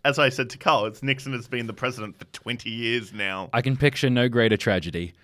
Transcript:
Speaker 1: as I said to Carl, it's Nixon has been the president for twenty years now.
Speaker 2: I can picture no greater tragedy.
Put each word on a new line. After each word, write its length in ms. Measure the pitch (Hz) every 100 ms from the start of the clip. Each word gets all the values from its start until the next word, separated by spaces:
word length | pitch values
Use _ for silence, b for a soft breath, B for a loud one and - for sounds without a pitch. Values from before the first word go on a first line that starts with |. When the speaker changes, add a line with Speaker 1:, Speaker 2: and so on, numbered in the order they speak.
| 139
Speaker 1:
as 140 | 143
I 100 | 139
said 180 | 131 123
to 80 | -
Carl, 260 | 156 143 107
it's 160 | 110
Nixon 320 | 135 135 135
has 140 | 123 113
been 180 | 123 117
the 80 |
president 460 | 107 127 117 107 -
for 60 | -
twenty 440 | - 107 120 117
years 420 | 113 117 120 101
now. 360 | 104 98 95 92
Speaker 2:
I 120 | 117
can 140 | 127 135
picture 340 | 143 - 135
no 180 | 123 123
greater 280 | 117 113 107
tragedy. 580 | - 95 85 85 87 -